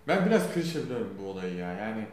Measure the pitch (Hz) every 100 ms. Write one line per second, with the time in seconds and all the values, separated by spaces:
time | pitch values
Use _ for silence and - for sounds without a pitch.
0 | - 185 180 214 - 175 160 151 123 120
1 | 101 98 98 95 92 90 90 92 107 110
2 | 104